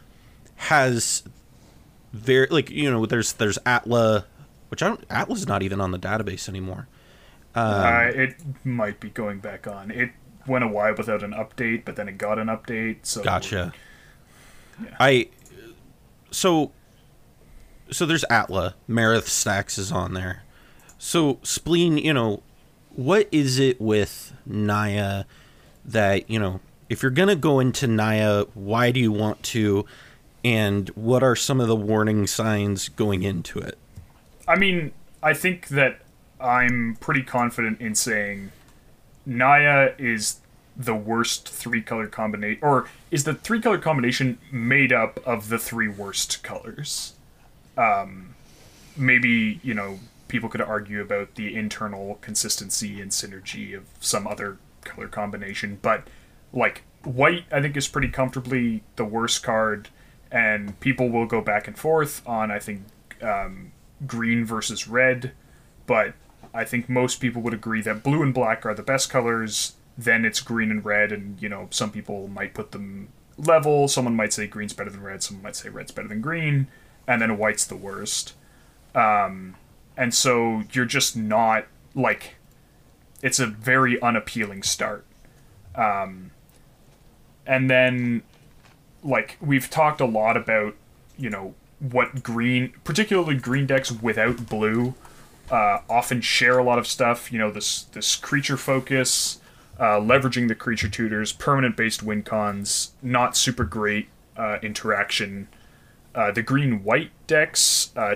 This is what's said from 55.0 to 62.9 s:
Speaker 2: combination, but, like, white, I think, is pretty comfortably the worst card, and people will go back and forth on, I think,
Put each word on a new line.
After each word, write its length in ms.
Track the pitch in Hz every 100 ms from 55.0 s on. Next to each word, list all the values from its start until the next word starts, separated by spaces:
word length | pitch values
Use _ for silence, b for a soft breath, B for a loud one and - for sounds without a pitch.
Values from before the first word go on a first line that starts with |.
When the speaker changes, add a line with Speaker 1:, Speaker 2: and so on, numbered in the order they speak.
| 104
Speaker 2:
combination, 720 | 110 104 101 98 101 104 101
but, 260 | 117 107 - b b b b
like, 320 | 127 110 - - -
white, 420 | 147 123 147 175 -
I 100 | 147
think, 160 | 147 143
is 100 | -
pretty 200 | 147 131
comfortably 720 | - 131 135 123 131 120 110 - -
the 100 | 107
worst 380 | 113 117 -
card, 460 | - 110 110 101 - b b b b
and 480 | 123 110 107 101 98
people 300 | 135 127 127
will 180 | 117 113
go 140 | 113
back 260 | 107 107 107
and 100 | 104
forth 500 | 156 160 143 - -
on, 220 | 113 107
I 100 | 104
think, 220 | - 101 98